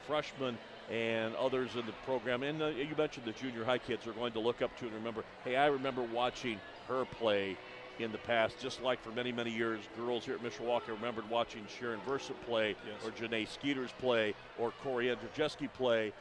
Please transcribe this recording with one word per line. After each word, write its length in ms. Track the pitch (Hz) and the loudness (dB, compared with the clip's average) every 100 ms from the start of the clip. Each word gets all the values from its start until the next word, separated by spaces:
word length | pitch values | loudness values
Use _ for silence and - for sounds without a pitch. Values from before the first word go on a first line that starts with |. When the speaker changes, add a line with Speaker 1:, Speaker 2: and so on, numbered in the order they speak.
| - | -2
Speaker 1:
freshmen 500 | 151 - 131 131 113 - - - | 0 0 -2 -2 -2 -8 -14 -4
and 440 | 113 113 113 110 110 | 0 2 2 0 2
others 360 | 127 127 120 117 | 2 2 2 -2
in 100 | 113 | -4
the 60 | 98 - | -6 -2
program, 380 | 131 113 123 | 0 2 0
and, 180 | 139 156 | 0 0
uh, 60 | 156 | 0
you 280 | 123 147 151 | 0 0 2
mentioned 300 | 151 139 113 | 0 0 -6
the 60 | |
junior 320 | 107 127 117 | -4 -4 -2
high 160 | 113 127 | 2 2
kids 260 | - 113 117 | 0 -2 -2
are 80 | |
going 200 | 107 120 | -2 -2
to 60 | 110 | 2
look 220 | 117 120 | 2 2
up 140 | 123 - | 0 -2
to 60 | 120 | -6
and 80 | |
remember, 300 | 107 113 110 - - | -4 -4 -4 -6 -8
"Hey, 120 | 127 127 | 0 6
I 120 | 147 | 6
remember 360 | 139 135 127 | 6 2 0
watching 560 | 120 113 123 - 127 104 - - - | 0 2 2 0 -2 -2 -6 -12 -2
her 180 | 127 123 | 0 0
play 520 | - 113 101 98 90 - - - - | 2 4 6 2 -4 -8 -12 -12 -4
in 140 | 117 | -4
the 80 | 104 | -2
past," 400 | - 117 110 - | 2 4 4 2
just 240 | 127 - | -6 -2
like 180 | 127 123 | 0 0
for 80 | 113 | -2
many, 200 | 113 123 | -2 -2
many 180 | 120 117 | 0 0
years, 300 | 113 113 110 - 113 | 0 0 0 -6 -4
girls 280 | 120 117 120 | -2 0 -2
here 100 | 117 | -4
at 80 | |
Mishawaka 460 | 117 - 117 120 117 | -4 -4 2 2 0
remembered 380 | 107 120 113 107 | -2 -2 -2 0
watching 380 | 117 113 120 101 - | 2 2 -2 -10 -6
Sharon 200 | 120 110 | -4 -2
Versett 380 | 95 135 - 131 - | -2 -2 -2 -8 0
play, 300 | 113 107 95 117 | 4 4 2 -6
Speaker 2:
Yes. 180 | 104 | -6
Speaker 1:
or 60 | 110 | -6
Janae 360 | 104 113 113 107 | -4 -2 0 -2
Skeeters 440 | - 139 135 120 | -2 0 0 -2
play, 420 | - 127 117 107 - - - | 0 4 4 4 0 -8 -2
or 120 | 117 - | -2 -2
Corey 240 | 143 123 123 | -2 2 2
Andrzejewski 680 | 117 110 - 151 - 139 | 0 -4 -2 -2 0 -6
play, 400 | - 127 113 107 - | 2 4 6 4 -2